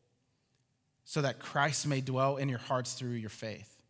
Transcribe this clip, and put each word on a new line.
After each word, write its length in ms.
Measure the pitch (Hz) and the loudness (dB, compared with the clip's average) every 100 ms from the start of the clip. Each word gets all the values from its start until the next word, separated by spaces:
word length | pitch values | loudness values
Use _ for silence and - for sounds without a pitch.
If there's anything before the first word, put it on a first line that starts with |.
| _ _ _ _ _ _ _ _ _ _ | _ _ _ _ _ _ _ _ _ _
so 180 | - 160 | -6 0
that 180 | 139 147 | 0 -2
Christ 460 | - 147 147 135 151 | -2 2 4 4 2
may 140 | 135 | 0
dwell 340 | 131 131 135 139 | 2 2 2 2
in 120 | 139 | 0
your 100 | 123 | -2
hearts 340 | - 131 123 | 0 0 0
through 200 | - 123 | -4 -4
your 180 | 120 107 | -4 -6
faith. 420 | - 113 101 104 - | -6 -8 -8 -12 -20